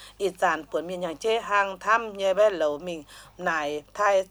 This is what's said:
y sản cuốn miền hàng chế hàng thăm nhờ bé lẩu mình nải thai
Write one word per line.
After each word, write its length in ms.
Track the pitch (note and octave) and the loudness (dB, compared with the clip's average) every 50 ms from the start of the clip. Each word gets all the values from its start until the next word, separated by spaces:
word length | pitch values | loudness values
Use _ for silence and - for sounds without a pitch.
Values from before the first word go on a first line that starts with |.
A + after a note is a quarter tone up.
| - - - - | -20 -18 -8 -4
y 120 | G3+ F#3+ F3 - | -4 -4 -2 0
sản 260 | F#3+ F3+ D#3+ D#3 D#3 | 0 2 0 0 -4
cuốn 220 | - - D#3+ D3+ | -4 -6 -4 -4
miền 160 | E3+ F#3 F3+ F3+ | -4 -6 -6 -6
hàng 140 | E3+ D#3+ | -6 -6
chế 240 | C#3+ - A3 A3 A#3 | -4 -2 0 0 0
hàng 380 | G#3 F3+ G3+ G3+ G3 G3 F#3+ F3+ | 0 0 2 2 2 0 -2 -6
thăm 380 | - G3 A3 A#3+ A#3 A3 G3+ | 0 0 0 2 0 -2 -6
nhờ 180 | G3+ G3 F#3+ F#3+ | -2 0 0 4
bé 160 | F#3 G#3+ G#3+ | 6 4 4
lẩu 280 | G3+ E3 D#3+ D3+ D3 C#3+ | 4 2 0 0 0 -2
mình 240 | E3+ F3+ F3 D#3+ D3 - - - - - - - | -6 -8 -8 -10 -10 -16 -20 -20 -20 -20 -14 -6
nải 440 | F3 F3+ E3 D#3+ D3+ D3 D3+ D3+ D3 _ - | -4 -2 -2 -2 -2 -4 -6 -8 -10 _ -4
thai 300 | - G#3 G3+ G3+ F#3+ F#3+ F#3+ | 0 2 4 4 2 2 2